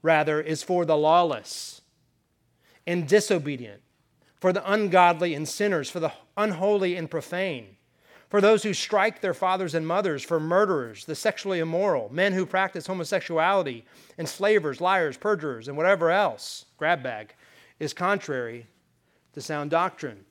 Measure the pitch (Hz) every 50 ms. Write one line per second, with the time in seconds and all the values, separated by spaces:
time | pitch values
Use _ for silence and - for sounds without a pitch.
0 | - 160 160 151 151 156 151 151 147 156 160 147 - - 180 175 170 160 156 151
1 | 151 156 165 175 175 160 135 110 104 - - - - - - - _ _ _ _
2 | _ _ _ _ _ _ _ _ _ _ _ _ _ _ _ _ _ 170 175 180
3 | 160 135 190 208 202 - 202 170 139 147 143 123 120 107 101 - _ _ _ _
4 | _ _ _ _ _ _ _ _ - 185 180 196 - 196 202 220 208 196 175 185
5 | 175 175 175 156 180 175 156 143 156 151 - - 208 208 190 156 135 - - 175
6 | 160 151 - - _ _ _ 196 208 214 180 160 185 208 208 202 190 180 175 180
7 | 160 156 - 160 - - 175 180 190 190 151 123 107 98 98 _ _ _ _ _
8 | _ _ - - _ _ - 208 196 208 220 208 - 214 185 - - - 214 202
9 | 196 226 220 - - 185 170 - 190 185 185 185 190 165 143 165 156 160 170 196
10 | 202 185 151 135 - - 170 160 156 160 175 190 214 190 185 143 123 117 107 98
11 | - - 120 - - - 185 - - 196 185 170 165 165 165 175 202 202 165 131
12 | 110 101 123 170 190 202 185 185 185 156 - 185 196 185 - 175 151 - 190 180
13 | 165 - 202 185 - - 170 160 160 180 202 196 170 139 123 113 - _ _ -
14 | - - - - 165 - - - 196 208 220 208 156 151 131 - 175 180 196 190
15 | 165 147 127 - - 208 208 170 156 147 123 113 110 139 139 151 160 185 202 170
16 | 170 165 175 196 208 156 110 - - - - - - _ _ _ 151 160 175 147
17 | 127 127 117 107 110 - - _ _ _ _ - - _ _ _ 156 147 - -
18 | 180 190 202 196 - - 139 127 120 117 117 120 117 _ _ _ _ _ _ _
19 | _ _ _ _ _ _ _ 151 143 - 156 147 147 147 160 165 175 190 - -
20 | 160 131 107 98 95 _